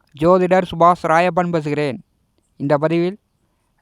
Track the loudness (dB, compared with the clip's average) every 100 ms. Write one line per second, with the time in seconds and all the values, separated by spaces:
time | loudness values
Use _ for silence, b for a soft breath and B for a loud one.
0 | _ -4 2 2 2 0 0 2 2 2
1 | 0 0 0 -2 -2 -4 -4 -4 -4 -6
2 | -14 _ _ _ _ _ -2 0 0 0
3 | -2 -6 _ _ _ _ _ _